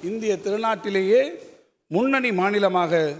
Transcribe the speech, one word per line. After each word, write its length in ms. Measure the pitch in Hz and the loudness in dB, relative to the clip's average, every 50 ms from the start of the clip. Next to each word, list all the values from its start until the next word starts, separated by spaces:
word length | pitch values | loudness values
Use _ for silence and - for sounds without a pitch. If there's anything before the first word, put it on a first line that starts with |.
| - | -8
இந்திய 300 | 175 208 226 214 220 202 180 | -6 -8 -6 -2 -2 -2 -2
திருநாட்டிலேயே 840 | - 208 196 214 226 226 220 208 - 208 196 196 190 190 214 247 269 294 349 - - - - - _ _ _ _ _ _ | -2 -4 -4 -2 -2 -2 -2 -2 -4 -2 -2 0 2 4 4 4 4 2 -4 -12 -18 -20 -20 -20 _ _ _ _ _ _
முன்னணி 400 | 151 180 240 269 277 269 254 247 | -2 0 2 2 0 0 0 0
மாநிலமாக 600 | 208 180 185 196 202 208 202 190 180 180 175 160 170 170 160 151 143 156 | 0 0 0 0 0 2 0 2 2 2 0 2 2 0 0 0 -4 -8